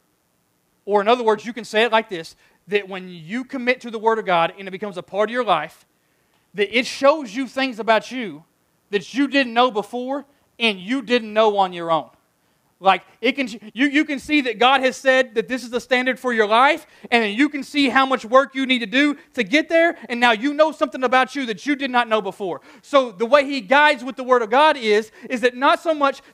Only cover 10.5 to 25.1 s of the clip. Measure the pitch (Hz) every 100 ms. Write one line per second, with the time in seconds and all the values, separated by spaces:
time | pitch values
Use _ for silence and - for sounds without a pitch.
10.5 | - 226 190 185 269 202 247 220 214 220
11.5 | 202 185 175 170 160 - _ _ _ _
12.5 | _ _ _ 190 185 - _ 240 269 247
13.5 | 220 214 208 285 277 302 269 - 302 254
14.5 | 208 247 269 262 - 269 262 247 226 180
15.5 | 254 233 240 - 247 254 240 254 226 208
16.5 | 226 277 330 - _ - 233 214 214 294
17.5 | 285 - 294 269 254 269 254 214 254 277
18.5 | 269 262 247 220 254 294 285 - - 185
19.5 | 294 320 330 339 330 226 240 240 220 277
20.5 | 294 311 - 302 269 247 262 254 285 240
21.5 | 202 269 277 277 247 233 220 196 175 190
22.5 | 139 - 247 - 285 247 180 226 294 277
23.5 | 277 185 277 302 269 254 - 254 247 214
24.5 | 254 311 285 220 208 220